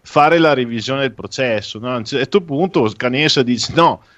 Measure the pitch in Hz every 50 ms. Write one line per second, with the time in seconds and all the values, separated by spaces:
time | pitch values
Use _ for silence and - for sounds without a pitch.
0 | _ - - 147 147 156 165 170 160 156 143 127 123 117 117 113 107 123 135 135
1 | 139 127 110 - - 98 - - 131 123 113 104 101 - - 107 113 127 127 120
2 | 107 113 143 127 135 - - 202 175 160 139 143 180 190 190 160 120 107 92 -
3 | - 123 123 139 151 156 - 147 127 120 123 120 - - - 156 170 156 - -
4 | _ _ _